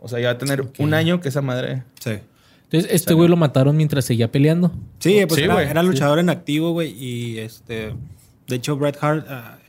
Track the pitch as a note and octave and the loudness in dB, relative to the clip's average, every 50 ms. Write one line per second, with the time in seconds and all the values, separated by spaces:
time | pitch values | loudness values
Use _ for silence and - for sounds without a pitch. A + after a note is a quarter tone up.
0 | - A2+ B2 A#2+ A#2+ B2 B2 B2 - C#3 C#3 C3+ C3+ A#2+ - - D3 D3+ D#3 D#3 | -14 -10 -6 -2 -2 -2 -2 -2 -2 -4 -4 -4 -4 -6 -4 -2 -2 0 2 2
1 | D#3+ E3 F3+ F3 F3 C#3 B2+ D3 C#3 C3+ B2 B2+ C3 - C3 C3 B2+ - _ - | 2 2 0 0 -2 -4 -4 -4 -4 -2 -4 -4 -4 -6 -6 -8 -10 -12 _ -10
2 | - B2 G#2+ G2+ - _ _ _ _ _ _ _ _ - - D#3+ F#3 - A3+ E3+ | -8 -8 -6 -8 -10 _ _ _ _ _ _ _ _ -2 0 0 0 2 0 0
3 | - - E3+ D#3+ E3+ E3+ F3 E3+ D#3+ C#3+ - C3+ C3 C#3 D3 D#3 D#3 D3 D3 C#3 | 2 2 4 4 6 6 6 4 2 2 4 4 4 4 4 2 2 2 0 0
4 | B2 - B2+ A2+ A#2 A2+ - C#3 C#3 D3+ D#3+ F3 F3+ E3+ - - - - - - | 0 0 0 0 0 0 2 2 4 4 4 4 2 0 0 -2 -14 -14 -12 -4
5 | - E3 G3+ G#3 G3 F3 E3 D3 D3 F#3+ - F#3+ D3+ C3 D3+ E3 F3 F#3 F3 C3+ | 0 2 4 4 4 2 2 2 2 2 2 2 0 0 0 2 2 2 2 2
6 | C#3+ C#3+ D3 D#3+ F3 F3+ D3 - - - C#3+ D3+ D#3+ E3+ E3 E3+ E3 C#3+ F#2 G#2+ | 2 2 2 2 2 2 0 -2 -4 -4 -2 -2 0 -2 -2 -2 -4 -6 -8 -10
7 | C3+ B2+ B2 A#2+ A#2+ A#2 A2+ A2 A2 A2+ - - _ - A#2 A2 A2 G#2+ - - | -10 -8 -6 -6 -6 -8 -8 -8 -10 -12 -14 -18 _ -12 -10 -10 -8 -10 -10 -12
8 | - - - - _ _ _ _ _ - B2+ B2 A#2+ - D3+ C3+ D3 C#3+ C#3 - | -14 -16 -20 -20 _ _ _ _ _ -8 -8 -6 -4 -4 -4 -2 -2 -2 -2 -2
9 | D3 D3 D#3 D#3 - - C#3 B2 A2+ - - - _ | -2 -2 -2 -2 -4 -10 -14 -16 -16 -20 -20 -20 _